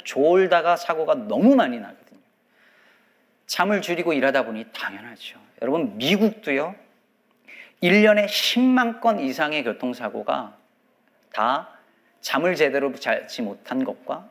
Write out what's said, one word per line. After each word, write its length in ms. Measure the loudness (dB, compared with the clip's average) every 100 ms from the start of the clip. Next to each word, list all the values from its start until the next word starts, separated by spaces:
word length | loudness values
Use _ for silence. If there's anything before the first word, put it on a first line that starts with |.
졸다가 720 | -8 0 4 4 4 4 4 0
사고가 380 | 0 -2 0
너무 400 | 0 -2 2 4 6
많이 220 | 2 -2
나거든요. 420 | -12 -18 _ _ _ _ _ _ _ _ _ _ _ _ _ _ -8
잠을 360 | -2 0 0
줄이고 300 | -2 -4 0
일하다 320 | 2 2 2
보니 220 | -2 -6 -12
당연하죠. 680 | -12 -12 -12 -16 -18 -18 -20 _ _
여러분, 340 | -2 -2 -2 -4
미국도요, 800 | 0 2 2 0 -4 -4 -4 -10 _ _ _ _ _ _ -20 -20 -20 _
일 220 | 4 6
년에 240 | 6 6 2
십만 720 | -2 -2 2 4 4 2 0
건 200 | 0 0
이상의 440 | -2 -2 -2 -2
교통사고가 920 | -4 -4 -6 -6 -8 -6 -4 -4 -6 -16 _ _ _ _ _ _ _
다 460 | -2 0 0 -4 -18 _ _ _ _
잠을 360 | -6 -2 0 2
제대로 360 | 2 2 -2
자지 480 | -4 -4 -4 -4 -8
못한 420 | -8 -10 -8 -4
것과 460 | -4 -6 -10 -10 -12